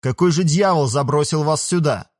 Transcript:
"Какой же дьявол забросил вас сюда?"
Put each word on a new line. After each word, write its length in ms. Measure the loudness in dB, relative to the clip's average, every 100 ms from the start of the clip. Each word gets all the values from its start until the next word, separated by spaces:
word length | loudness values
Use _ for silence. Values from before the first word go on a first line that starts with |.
"Какой 300 | -4 0 2
же 120 | 2
дьявол 440 | 0 2 2 2 0
забросил 560 | 0 -2 -2 -2 -2
вас 200 | -2 -2
сюда?" 480 | -2 0 0 -2 -8 _